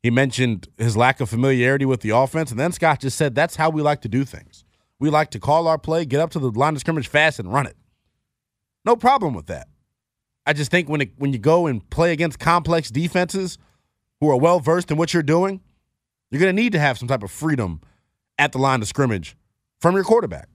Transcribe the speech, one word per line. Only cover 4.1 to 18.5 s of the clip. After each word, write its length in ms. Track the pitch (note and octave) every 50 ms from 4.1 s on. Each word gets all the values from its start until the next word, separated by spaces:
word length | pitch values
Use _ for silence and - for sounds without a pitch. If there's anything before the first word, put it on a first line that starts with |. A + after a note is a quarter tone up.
| G2 C3 C#3
things. 400 | - - - - - _ - _ _ _ _ _ _ _ _
We 100 | C3+ D#3
like 220 | D3+ D3+ D#3 -
to 80 | - G#2+
call 260 | - - D3 E3 E3+
our 120 | E3 D#3+
play, 260 | D3+ - D#3 D#3+ E3+ E3+
get 160 | C3+ C3+ C#3+
up 100 | D#3+ D#3+
to 80 | - E3
the 100 | C3+ B2
line 260 | G#2 A2+ C3+ D#3 D#3
of 60 | C#3
scrimmage 260 | - - E3 D#3 B2
fast, 320 | - - D3 D#3 D#3+ - -
and 140 | G#2 F2 G#2
run 140 | C#3+ C#3+
it." 100 | - - _ _ _ _ _ _ _ _ _ _ _ _ _ _ _ _ _ _ _ _ _ _
No 140 | G#3 A#3+
problem 360 | A#3 - B3 C4+ B3+ G#3 D#3+ A#2+
with 120 | E2+ D2+
that. 240 | - D#2 C#2 B1 _ _ _ _ _ _ _ _ _ _ _ _ _ _ _ _
I 60 | D3
just 200 | D3+ D3 D3 -
think 180 | - F3+ E3+ C#3
when 100 | D#3 D3
it, 140 | C#3 F#2+ -
when 160 | - C#3+ C#3
you 80 | C3+ A#2
go 260 | G2+ D3 E3 F3 F3
and 240 | D#3 B2+ G#2+ - _
play 220 | - - E3 F3
against 260 | E3 D3 E3+ D#3+ C3+
complex 540 | - - E3+ E3+ F3 D3+ D3 E3+ E3 D3+ -
defenses, 680 | G#2+ C#3 E3+ E3+ - F#3 F3+ E3+ - F#3+ F#3+ F3+ - - _ _ _ _ _ _ _ _ _ _ _ _
who 80 | D3 D3+
are 80 | C#3
well-versed 540 | B2+ C#3+ E3+ F3+ F3+ B2+ D3+ E3 F3+ E3+ -
in 60 | D3+
what 160 | D3+ E3+ D#3 -
you're 100 | F3 D#3
doing, 380 | C#3 D#3 E3+ F#3 G3 G3 F#3+ _ _ _ _ _ _ _ _ _ _ _ _ _ _
you're 80 | - C#3
gonna 140 | F3+ G3 F3+
need 200 | G3+ A#3 A#3+ G#3
to 60 | D#3+
have 180 | D3 C#3+ B2
some 100 | - B2
type 160 | A#2+ C3+ A#2 G#2
of 80 | F2+
freedom 500 | - - D3 D#3+ D3+ B2+ G#2+ F#2 E2 D2+ _ _ _ _ _ _ _ _ _ _ _
at 140 | - C#3+ D3